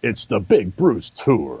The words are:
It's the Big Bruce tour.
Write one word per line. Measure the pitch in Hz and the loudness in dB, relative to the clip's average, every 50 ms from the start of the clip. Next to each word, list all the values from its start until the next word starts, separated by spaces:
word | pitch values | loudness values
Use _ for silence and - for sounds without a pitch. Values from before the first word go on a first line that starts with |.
It's | - 120 110 - - | -2 -4 -4 -4 -6
the | - 120 107 | -4 -4 -4
Big | 87 - 226 190 104 90 90 | 0 2 2 2 2 0 -4
Bruce | - 175 170 123 95 - - | 2 2 2 2 2 -4 -10
tour. | _ - - - 135 110 - 69 64 - | _ -6 0 2 2 2 0 -4 -8 -10